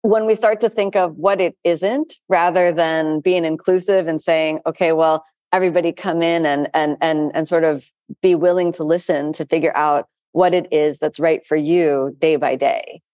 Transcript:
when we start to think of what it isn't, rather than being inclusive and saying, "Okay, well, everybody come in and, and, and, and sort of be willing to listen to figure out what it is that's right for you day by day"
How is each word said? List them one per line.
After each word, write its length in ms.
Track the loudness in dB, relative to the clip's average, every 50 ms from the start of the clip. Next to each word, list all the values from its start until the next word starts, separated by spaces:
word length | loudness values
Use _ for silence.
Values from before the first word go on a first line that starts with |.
when 260 | _ 2 2 2 2
we 80 | 0 0
start 260 | 2 2 0 0 2
to 80 | -2 -2
think 280 | 0 0 -4 0 0
of 200 | 0 0 0 -4
what 240 | -2 0 0 2 2
it 160 | 0 -2 -2 _ _
isn't, 500 | -2 -2 0 -2 -2 -2 -2 -4 -6 -10 -20 _ _
rather 440 | 0 2 2 2 2 2 2 2 2
than 480 | 0 0 0 0 -2 -2 -2 -2 -2
being 240 | 0 0 0 0 0
inclusive 640 | -2 -4 -4 0 0 0 0 2 2 0 0 0
and 160 | 0 -4 -6 -2
saying, 380 | 0 0 0 0 -2 -4 -4 -6
"Okay, 280 | -8 -4 -2 0 0 2
well, 300 | 2 2 2 2 0 -4 _ _ _ _ _ 0
everybody 400 | 0 0 2 0 0 0 -2 -4
come 300 | -4 -6 -4 -2 0 0
in 240 | 0 0 0 0
and, 220 | 0 0 0 -2 -2 -2
and, 240 | -2 -2 -2 -2 -2 -2
and, 280 | -2 -2 -2 -2 -4 -4
and 120 | -6 -4
sort 180 | -2 -2 0 0
of 260 | 0 -2 -2 -8 -16 _ _ _ _ -20 _ 2
be 120 | 2 2
willing 380 | 4 2 2 2 2 0 -2 -2
to 120 | -4 -2
listen 500 | 0 0 -2 0 -2 -2 -2 -2 -4 -6
to 100 | -6 -4
figure 320 | -2 -2 0 0 0 0
out 300 | 0 0 2 0 0 -2 _ _ _ _ _ _
what 220 | 2 2 2 2
it 120 | 0 -2 0 0
is 260 | 0 0 0 -2 -2
that's 220 | -6 -6 -4 -2
right 240 | 0 0 0 0 -2
for 100 | -2 -2
you 600 | -2 0 2 2 2 2 2 0 0 -2 -4 -4 _
day 180 | 0 0 2
by 200 | 2 0 -2 -2
day" 460 | 0 0 0 -2 -2 -6 -12 -18 -20 _ _